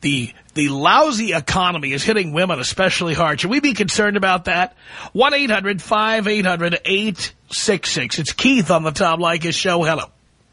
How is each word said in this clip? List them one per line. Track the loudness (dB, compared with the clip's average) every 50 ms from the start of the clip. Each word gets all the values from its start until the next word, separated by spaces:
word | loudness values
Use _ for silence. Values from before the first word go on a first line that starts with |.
the, | -2 -2 -2 -2 -2 -6 -10 -16 -20 _ _
the | -2 -2 -2
lousy | -2 0 2 4 6 6 4 4 2 -2 -2 -2 -2
economy | -4 -2 -2 -2 0 0 0 -2 -2 -6 -6 -6
is | -4 -2
hitting | 0 0 0 0 -2 0
women | 0 0 0 0 -4
especially | -4 -6 -2 0 0 2 2 0 -2 -2 0
hard. | 0 0 0 0 -2
Should | -2 0
we | 0 0
be | 0 0 0
concerned | 0 -2 -2 0 0 0 0 0 0
about | 2 2 0 0 0
that? | -2 0 0 0 -2 -4 _ -20 -20 -18 -16 -18 -10 _
One | 2 2 4 4
eight | 2 0 2
hundred | 0 0 0 -2 -4 -4
five | -2 -2 0 2 2 2 0 0 0 0
eight | 0 0 2
hundred | 0 0 0 0 -2 -2 -2 -2
eight | 0 0 0 0 -2 -4 -4 -8 -10 -10 _ _ _
six | -8 -6 0 0 0 0 0 -4
six. | -4 -4 -4 -4 -4 -4
It's | -4 -4 -4
Keith | 0 2 4 4 4 4 4
on | 2 2 2
the | 0
Tom | -2 0 0 2 2 2
Leykis | 0 0 0 0 -2 -4 -4
Show. | -2 0 0 2 2 2
Hello. | 2 0 -2 -4 -10 _ _ _ _ _ _ _ _